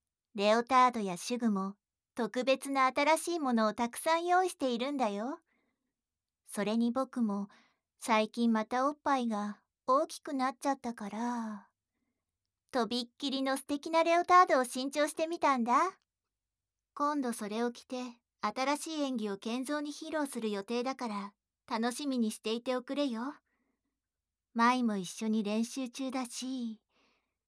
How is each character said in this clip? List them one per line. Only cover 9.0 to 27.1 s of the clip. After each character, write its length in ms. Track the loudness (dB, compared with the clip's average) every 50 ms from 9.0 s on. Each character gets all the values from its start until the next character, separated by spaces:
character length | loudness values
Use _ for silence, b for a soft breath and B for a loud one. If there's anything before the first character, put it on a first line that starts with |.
| 0
ぱ 140 | 0 2
い 100 | 2 2
が 320 | 0 -2 -2 -4 -6 -8 -12 _ _ _ _ _
大 220 | 2 4 4 2
き 140 | 0 -4 -10
く 120 | -8 -6 -2
な 180 | -2 -2 -2
っ 40 | -2
ち 100 | -2 -2
ゃ 60 | -2 -2
っ 60 | -2
た 140 | -4 -8 -8
か 160 | -8 -10 -8
ら、 600 | -6 -4 -4 -4 -4 -4 -6 -8 -10 -12 -14 _ _ _ _ _ _ _ _ _ _ _ _ _ _ _ _ _ _ _ _ _
と 140 | -2 0 0
び 200 | 0 -2 -4 -4
っ 20 | -6 _
き 140 | -6 -4 -2
り 100 | -2 0
の 160 | 0 0 -2
素 80 | -2 -2
敵 240 | -4 -4 -4 -2 0
な 140 | 2 2 4
レ 160 | 4 4 2
オ 40 | 4
タ 180 | 6 8 8
ー 40 | 8
ド 140 | 8 6 4
を 40 | 2
新 280 | 0 -2 -4 -4 -2
調 160 | 0 0 0
し 80 | 0 0
て 100 | -2 -2
み 140 | -2 0 2
た 180 | 2 2 2
ん 60 | 2 2
だ。 100 | 4 4 4 4 2 -2 -6 _ _ _ _ _ _ _ _ _ _ _ _ _ _ _ _ _ _ _
今 260 | -4 -2 0 0 0
度 140 | -2 -2 -4
そ 160 | -4 -6 -6
れ 140 | -4 -2 -2
を 80 | -4
着 120 | -4 -8 -12
て、 120 | -10 -8 -8 -8 -10 -14 _ _ _ _ _
新 360 | -6 -4 -2 0 0 0 0
し 140 | 0 -2 -4
い 100 | -2 -2
演 160 | -2 -2 -2
技 120 | -2 -4 -4
を 60 | -4
健 280 | -6 -4 -4 -4 -4 -4
三 180 | -4 -4 -4 -4
に 80 | -6
披 200 | -8 -10 -8 -6
露 160 | -4 -2 -2
す 120 | -2 -4 -4
る 120 | -4 -2
予 120 | -4 -4 -4
定 200 | -4 -4 -2 -2
だ 120 | -4 -4
か 120 | -6 -6
ら、 260 | -6 -6 -6 -8 -10 -14 _ _ _ _ _ _
楽 240 | -6 -4 -2 -2 -2 -2
し 120 | -4 -4
み 140 | -2 0 0
に 100 | 0 -2
し 100 | -2 -4
て 140 | -4 -4 -4
い 80 | -4
て 140 | -2 -2 -4
お 80 | -4 -4
く 100 | -4 -4
れ 140 | -2 -2
よ。 260 | -2 -2 -4 -6 -8 -10 -12 _ _ _ _ _ _ _ _ _ _ _ _ _ _ _ _ _ _ _ _ _ _ 0
舞 300 | 2 4 4 4 4 2
も 140 | 0 0
一 80 | -2 -4 -6
緒 180 | -6 -4 -2
に 160 | 0 0 0 0
練 220 | 0 0 0 -2
習 240 | -2 -4 -6 -8 -6
中 220 | -6 -6 -6 -4
だ 160 | -4 -4 -6
し、 520 | -6 -8 -8 -6 -6 -6 -6 -6 -6 -8 -10 _ _ _ _ _ _